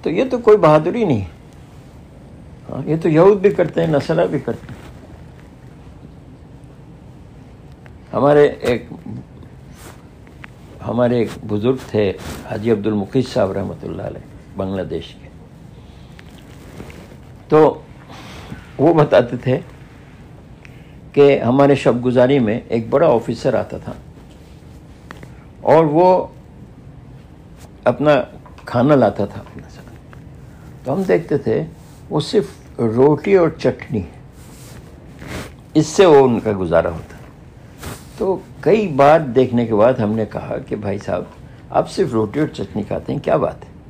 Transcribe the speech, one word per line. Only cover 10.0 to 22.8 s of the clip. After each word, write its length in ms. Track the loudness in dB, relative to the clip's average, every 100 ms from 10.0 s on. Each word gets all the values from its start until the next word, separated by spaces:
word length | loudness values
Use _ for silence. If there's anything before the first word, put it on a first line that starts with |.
| -20 -20 -20 -20 -20 -20 -20 -16
हमारे 400 | -8 -2 0 0
एक 100 | -2 -6 -8
बुजुर्ग 340 | -2 -2 -2 -4
थे 140 | -2 -2 -4 -12 -14 -12
हाजी 240 | -8 -2
अब्दुल 240 | -2 0
मुकीद 320 | -4 -2 -4 -2
साहब 260 | -2 -2
रहमतुल्लाह 560 | -2 -8 -10 -12 -10 -12
अलैह, 160 | -14 -18 -20 -20 -10
बांग्लादेश 540 | -8 -6 -8 -10 -12
के, 160 | -20 -20 -20 -20 -20 -20 -20 -20 -20 -20 -20 -20 -20 -20 -20 -20 -20 -20 -20 -20 -20 -20 -20 2
तो 340 | 6 6 2 -16 -20 -20 -20 -20 -20 -18 -18 -18 0
वो 160 | 2
बताते 440 | 4 4 4 2 -4
थे 200 | -2 -4 -4 -20 -20 -20 -20 -20 -20 -20 -20 -20 -20 -20 -20 -20 -6 4
कि 220 | 4 4
हमारे 380 | 2 2 4 4
शबगुजारी 640 | 2 0 0 2 4 4
में 280 | 0 -2 -4
एक 240 | -6